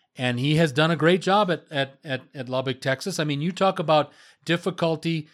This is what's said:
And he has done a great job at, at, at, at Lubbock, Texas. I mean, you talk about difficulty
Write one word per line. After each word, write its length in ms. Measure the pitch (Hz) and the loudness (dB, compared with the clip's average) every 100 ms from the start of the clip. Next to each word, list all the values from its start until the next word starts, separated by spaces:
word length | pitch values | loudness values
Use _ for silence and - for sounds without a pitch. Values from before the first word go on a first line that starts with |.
| _ - | _ -6
And 240 | 123 120 | -4 0
he 160 | 143 156 | 2 4
has 160 | 165 | 4
done 180 | 123 160 | 2 2
a 60 | 156 | 4
great 260 | 160 180 | 2 2
job 260 | 185 202 190 | 2 2 2
at, 160 | 156 - | -2 -4
at, 240 | 143 135 - | -4 -4 -6
at, 200 | 151 131 - | -8 -8 -8
at 140 | 143 123 | -12 -4
Lubbock, 320 | 127 135 127 | -4 -2 -4
Texas. 400 | 135 135 202 170 | -2 -2 -4 -4
I 40 | |
mean, 160 | 151 143 | -4 -2
you 120 | 165 | -4
talk 260 | 185 190 185 | 0 0 0
about 320 | 160 156 139 - - _ | 2 2 2 -6 -20 _
difficulty 840 | - 170 190 180 165 156 165 165 151 | -2 -2 -2 -2 -2 -2 -2 -4 -6